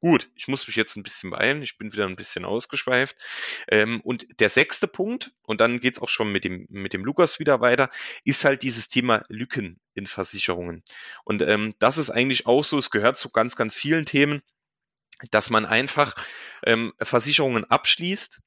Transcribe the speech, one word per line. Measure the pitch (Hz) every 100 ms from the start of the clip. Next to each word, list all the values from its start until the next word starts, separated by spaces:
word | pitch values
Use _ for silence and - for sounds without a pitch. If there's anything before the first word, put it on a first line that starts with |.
Gut, | 165 151 - _
ich | -
muss | 135 -
mich |
jetzt | - 110 104
ein |
bisschen | 98 - 95
beeilen, | 92 107 147
ich | 135 -
bin | 107
wieder | 98 98
ein | 92
bisschen | - - 90
ausgeschweift. | 107 - - - 127 135 - - - - - -
Ähm, | 107 107 117
und | - 123 - -
der | 107
sechste | - 147 - 208
Punkt, | - 196 247 - _
und | - 147
dann | 117 120
geht's | 123 -
auch | 104
schon | - 110
mit | 98
dem, | 92 92 -
mit | 101 95
dem | 95
Lukas | 107 143 170 -
wieder | 151 131
weiter, | 120 123 131 - - -
ist | - 139 147
halt | 139
dieses | 131 117 -
Thema | 131 123 110 -
Lücken | 107 120 127 98 87 _
in | - 98
Versicherungen. | - 95 101 - 87 87 85 - - - -
Und, | - 104
ähm, | 76 104 107 -
das | 113 143
ist | 143
eigentlich | 117 127 127 -
auch | 127
so, | 147 147
es | 127
gehört | 107 113 135
zu | -
ganz, | - 117
ganz | - 110
vielen | - 143 160 147
Themen, | 143 143 147 _ _ _ _ _ _ _ - -
dass | 107 -
man | 113 107
einfach, | 113 135 - 139 - - - - - -
ähm, | 113 113 -
Versicherungen | 110 123 131 143 135 117
abschließt | - 127 - - 175 196 - -